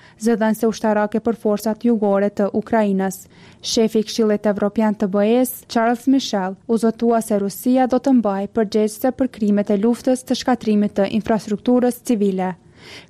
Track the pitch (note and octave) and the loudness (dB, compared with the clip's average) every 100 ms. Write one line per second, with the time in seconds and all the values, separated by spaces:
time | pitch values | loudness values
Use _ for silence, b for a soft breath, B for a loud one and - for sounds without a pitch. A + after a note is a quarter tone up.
0 | B B A3 A3+ A3 A3 A3+ - A3 G#3 | B B 0 2 2 2 0 0 0 0
1 | G#3 A3 A#3+ G#3+ A3 G#3 A3+ G#3+ A#3 A#3 | 0 -2 -2 -2 0 -2 -2 -2 0 2
2 | G#3 G3 G3+ G3+ G3 A3 - A3+ G#3 F#3+ | 2 2 0 0 -2 -2 -2 0 2 0
3 | F#3+ - - B B B - - A3 A3 | -2 -6 -14 B B B -6 0 2 0
4 | G#3 - A3 G#3 G#3+ G3 G3+ A3+ A3 G#3 | -2 0 0 0 0 0 -2 0 0 0
5 | G#3 G3+ G#3 A#3+ B3+ - - A#3+ A3+ A#3+ | -2 0 2 2 0 -4 -6 0 0 0
6 | - C4+ - G3+ F#3 F#3+ - A3+ A3+ A3 | 2 0 2 -4 -4 -6 -2 0 0 0
7 | A#3 A3+ A3 G#3 G3+ - B3+ B3+ B3+ B3 | 0 0 0 -2 -2 -4 0 2 2 0
8 | C#4 B3+ G#3 G3 G3+ A#3 G#3 A3 G#3+ G#3+ | 2 2 2 -2 -4 -2 -2 0 -2 -2
9 | C4 B3+ C4 - G#3 G3+ G3+ G3+ A3+ A#3 | -4 -2 -4 -2 0 0 2 2 2 0
10 | - B3+ - B3+ - B3 - G#3 G#3 - | 0 -2 -2 -4 -2 -2 0 0 0 0
11 | G3 G#3+ - A3 - G#3 - B3 B3 A#3+ | -2 -2 -2 -2 -2 -6 0 2 2 -2
12 | - A3+ G3+ F#3 F#3 F3 - B B B | -2 0 0 0 -4 -6 -16 B B B
13 | B | B